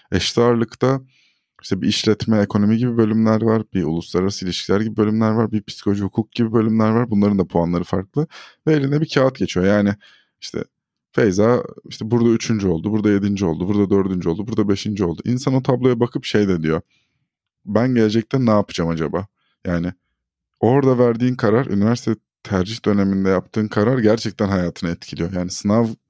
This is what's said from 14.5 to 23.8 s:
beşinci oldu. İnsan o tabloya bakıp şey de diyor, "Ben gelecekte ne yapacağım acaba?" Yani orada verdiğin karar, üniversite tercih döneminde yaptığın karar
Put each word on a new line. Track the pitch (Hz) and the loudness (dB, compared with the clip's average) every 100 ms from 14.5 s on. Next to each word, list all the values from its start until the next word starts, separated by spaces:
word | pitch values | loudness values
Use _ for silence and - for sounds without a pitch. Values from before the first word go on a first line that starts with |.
| 107 101 | -2 0
beşinci | 101 107 101 | -2 -2 -2
oldu. | 87 82 | -2 -4
İnsan | - 123 135 | -4 -4 0
o | 131 | 0
tabloya | 131 123 127 120 | 0 0 2 2
bakıp | 120 135 | -2 -4
şey | - 107 101 | -2 0 2
de | 87 | 0
diyor, | 78 80 - _ _ _ _ _ _ _ - | 0 -2 -4 _ _ _ _ _ _ _ -4
"Ben | 104 127 | 0 2
gelecekte | 123 110 113 107 139 120 | 2 2 2 0 0 2
ne | |
yapacağım | 104 98 - 85 | 2 2 -2 -4
acaba?" | 82 76 85 104 _ _ _ 92 | -2 -2 -4 -6 _ _ _ -4
Yani | 85 87 - _ _ _ _ _ - | -4 -4 -8 _ _ _ _ _ 0
orada | 107 135 131 123 | 2 4 4 4
verdiğin | 123 113 123 | 2 2 -2
karar, | 127 - - - | 0 2 2 0
üniversite | 101 104 120 - 110 _ _ | 0 0 0 -2 -4 _ _
tercih | - 98 92 113 | -4 -2 -2 -4
döneminde | 107 101 98 98 95 | 0 2 2 0 0
yaptığın | 95 - - 107 | 0 -2 -4 -2
karar | - | 0